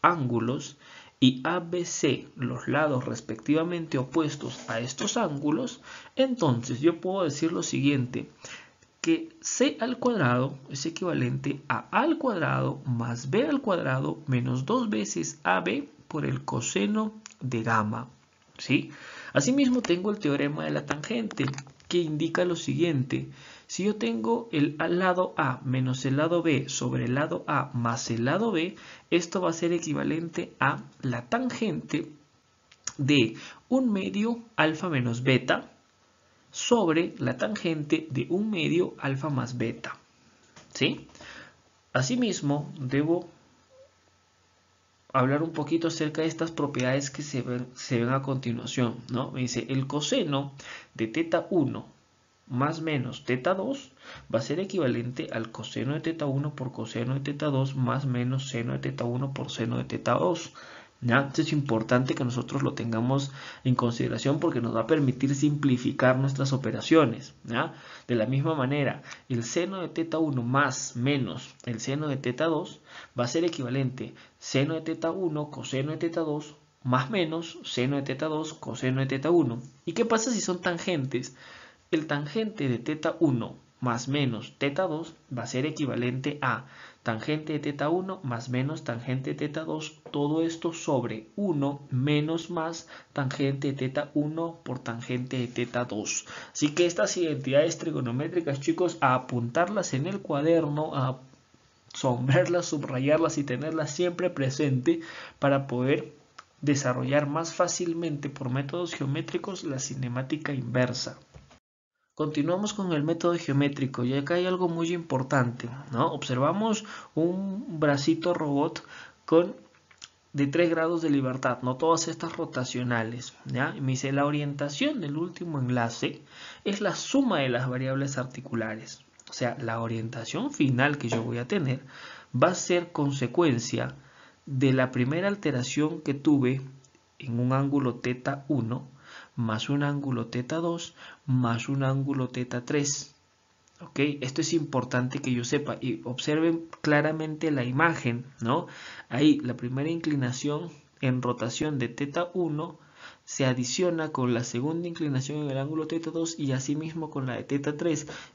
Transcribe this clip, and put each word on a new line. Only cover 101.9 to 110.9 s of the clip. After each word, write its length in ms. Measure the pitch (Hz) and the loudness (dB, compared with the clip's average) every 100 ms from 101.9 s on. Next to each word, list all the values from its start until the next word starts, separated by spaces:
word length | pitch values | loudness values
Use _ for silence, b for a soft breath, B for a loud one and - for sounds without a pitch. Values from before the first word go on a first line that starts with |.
sombrarlas, 760 | - 131 120 127 135 170 175 170 | -2 0 2 4 4 4 2 0
subrayarlas 720 | 151 123 127 139 156 160 156 | -4 -2 -2 4 4 4 0
y 40 | 139 | -2
tenerlas 440 | 127 151 160 143 | -2 -2 -2 -4
siempre 400 | - 180 175 180 | 0 0 2 -2
presente 720 | 175 131 135 147 127 127 170 B B B - | 0 -2 2 2 4 2 2 B B B 0
para 260 | 139 139 135 | 2 4 2
poder 480 | 123 127 165 - - _ - - _ | 0 2 0 -2 -14 _ -20 -20 _
desarrollar 640 | 143 139 123 127 127 143 143 | 2 2 2 0 2 2 2
más 280 | 151 165 - | -2 -2 0
fácilmente 720 | 175 - 170 165 165 143 143 | 0 2 -2 -2 -2 -2 -6
por 220 | - 127 | -6 -2
métodos 420 | 127 139 175 175 | -2 -2 -4 -4
geométricos 680 | - 139 147 165 175 202 185 | -2 -2 -2 -2 -4 -4 -6
la 160 | 165 131 | -4 -4
cinemática 760 | - 139 123 123 131 151 - | -4 -4 -2 -2 -2 -4 -2
inversa. 640 | 139 120 123 123 | -4 0 2 2